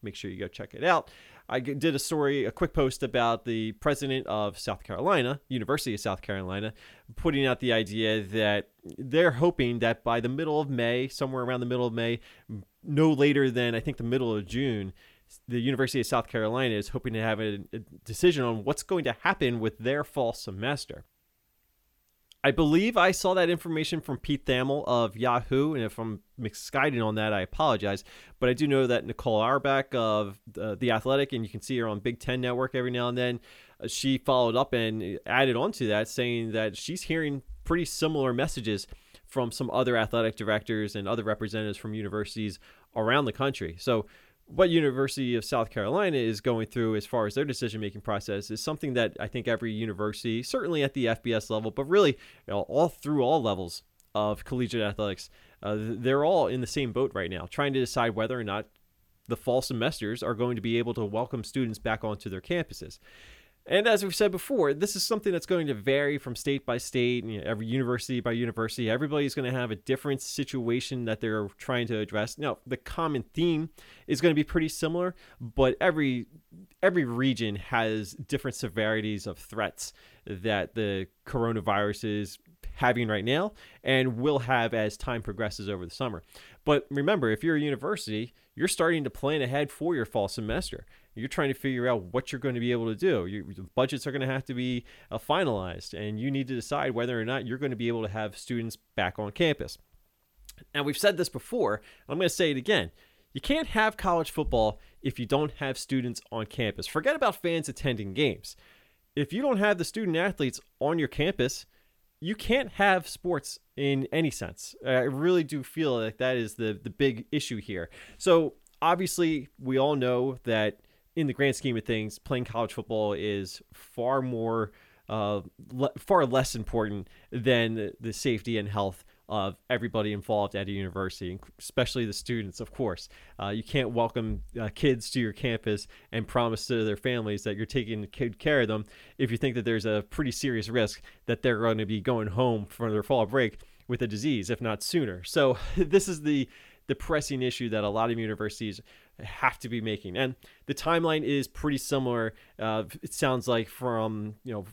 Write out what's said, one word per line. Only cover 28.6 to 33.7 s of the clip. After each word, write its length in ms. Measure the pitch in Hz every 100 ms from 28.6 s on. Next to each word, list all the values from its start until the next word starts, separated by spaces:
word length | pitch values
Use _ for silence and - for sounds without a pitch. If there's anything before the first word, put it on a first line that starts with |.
| 151
know 180 | 135 127
that 180 | 120
Nicole 380 | 92 - 127 110
Auerbach 540 | 117 139 139 135 135 127
of, 440 | 113 107 101 95 - -
uh, 140 | 107 98
The 160 | 120
Athletic, 420 | 113 127 139 139
and 100 | 123
you 60 | 110
can 120 | 107
see 180 | - 127
her 80 | 113
on 140 | 104
Big 180 | 120 117
Ten 200 | - 127
Network 360 | 123 123 131 131
every 160 | 123
now 180 | 123 120
and 80 | 123
then, 220 | 123 120 - - -